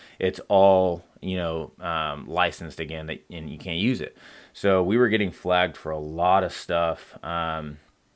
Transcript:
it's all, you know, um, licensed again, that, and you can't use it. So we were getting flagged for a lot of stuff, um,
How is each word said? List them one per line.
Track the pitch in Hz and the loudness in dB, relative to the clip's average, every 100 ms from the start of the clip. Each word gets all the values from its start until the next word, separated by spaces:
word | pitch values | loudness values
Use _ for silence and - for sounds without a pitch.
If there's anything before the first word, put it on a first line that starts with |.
| - - | -20 -4
it's | 92 - - | -2 -2 2
all, | 101 98 95 90 85 - _ | 6 8 8 4 0 -8 _
you | 92 92 | -6 -4
know, | 85 82 76 - | -4 -4 -8 -8
um, | 87 82 76 73 69 | -6 -4 -4 -6 -4
licensed | 85 87 - 82 78 | 0 0 -2 -12 -10
again, | 78 80 78 | -10 -8 -10
that, | - - | -12 -12
and | 85 76 | -14 -12
you | 76 | -12
can't | 87 85 | -6 -2
use | 113 104 | 0 -2
it. | - - - - - | -6 -12 -20 -20 -20
So | - 98 95 | -2 2 4
we | 90 117 | 4 4
were | 117 | 4
getting | 104 95 | 4 0
flagged | - 90 90 90 - | -4 0 2 2 -2
for | 78 | -8
a | 78 | -6
lot | 76 82 90 95 | -6 0 4 4
of | 90 | 2
stuff, | - - 85 85 82 - - | -4 -4 0 0 -2 -10 -14
um, | 80 85 82 80 76 76 _ _ _ | -8 -4 -4 -6 -8 -14 _ _ _